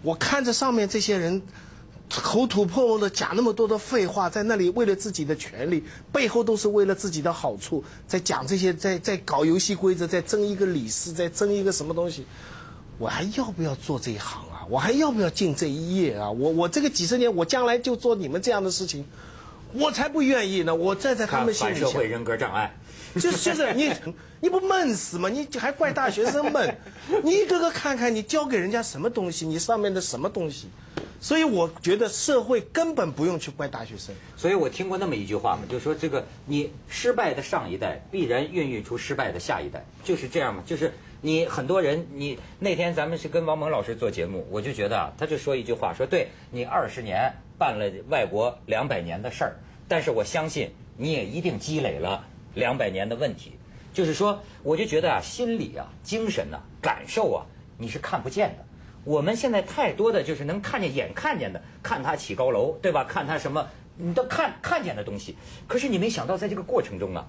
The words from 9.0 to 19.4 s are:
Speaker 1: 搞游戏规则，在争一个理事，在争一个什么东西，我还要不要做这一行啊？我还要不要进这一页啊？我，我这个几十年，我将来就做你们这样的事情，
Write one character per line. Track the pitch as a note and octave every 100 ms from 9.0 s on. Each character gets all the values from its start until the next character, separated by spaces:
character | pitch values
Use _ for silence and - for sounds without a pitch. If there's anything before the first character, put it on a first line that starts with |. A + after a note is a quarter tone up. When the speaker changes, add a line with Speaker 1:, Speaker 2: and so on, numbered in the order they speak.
| - F#3+
Speaker 1:
搞 | - C#3
游 | D#3 F3
戏 | F#3
规 | G3 F#3+ F3+
则， | E3+
在 | F3+
争 | E3+ G#3
一 | G#3 G3
个 | G3
理 | E3 A2+
事， | - F3
在 | E3 E3+
争 | E3+ G#3
一 | G3+
个 | G3
什 | F3+
么 | D3+
东 | E3 F3
西， | D#3+ B2+ - - - - - - -
我 | A2+
还 | - F#3 A3
要 | A#3
不 | E3+
要 | D#3+ C3
做 | - C3+
这 | -
一 | G#2
行 | - - -
啊？ | - -
我 | B2
还 | E3
要 | C4+ D#4
不 | A#3
要 | F3+
进 | - F#3+
这 | C#3+ D#3+
一 | C#3 E3 F#3+
页 | E3 G#2
啊？ | G#2
我， | A2+ C#3+
我 | E3 F3
这 | D4
个 | C#4+
几 | - F3
十 | A#3+
年， | A#3+ F#3
我 |
将 | E3+ C4 A#3+
来 | A#3+
就 | B3 A#3
做 | B3 A3+
你 | D#3
们 | D#3+
这 | G#3+
样 | G#3+
的 | F#3+
事 | F3 F#3
情， | C#3+ C#3+ - - -